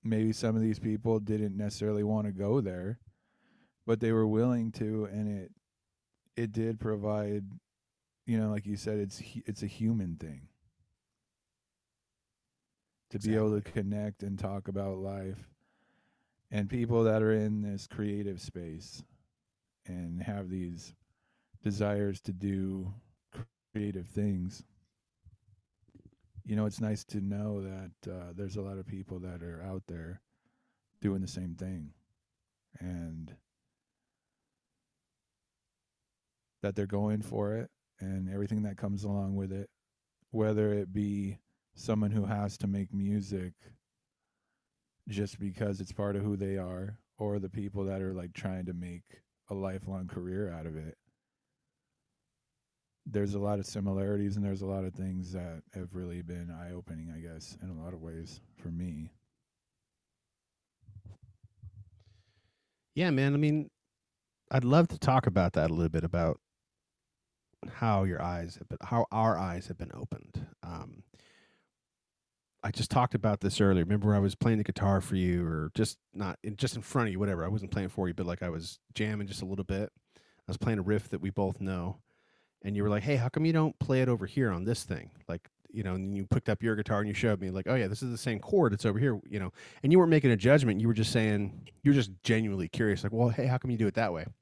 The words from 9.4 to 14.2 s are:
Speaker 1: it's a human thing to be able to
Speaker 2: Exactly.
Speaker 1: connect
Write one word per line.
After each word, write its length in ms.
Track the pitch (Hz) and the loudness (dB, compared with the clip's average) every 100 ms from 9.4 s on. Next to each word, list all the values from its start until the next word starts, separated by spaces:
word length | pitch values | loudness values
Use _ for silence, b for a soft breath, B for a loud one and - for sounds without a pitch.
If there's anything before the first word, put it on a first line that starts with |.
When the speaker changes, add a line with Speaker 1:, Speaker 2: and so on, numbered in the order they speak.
| - | -8
Speaker 1:
it's 180 | 104 | -6
a 20 | 101 | -6
human 480 | - 110 113 90 | -2 0 0 -2
thing 320 | 82 80 69 71 _ _ _ _ _ _ _ _ _ _ _ _ _ _ _ _ _ _ _ _ _ _ _ _ _ _ | -6 -10 -14 -18 _ _ _ _ _ _ _ _ _ _ _ _ _ _ _ _ _ _ _ _ _ _ _ _ _ _
to 80 | 107 | -4
be 160 | 107 | 0
able 160 | 110 107 | 2 4
to 60 | 104 | 2
Speaker 2:
Exactly. 260 | 101 - | -2 -4
Speaker 1:
connect 400 | 98 104 104 98 | -2 -2 -4 -6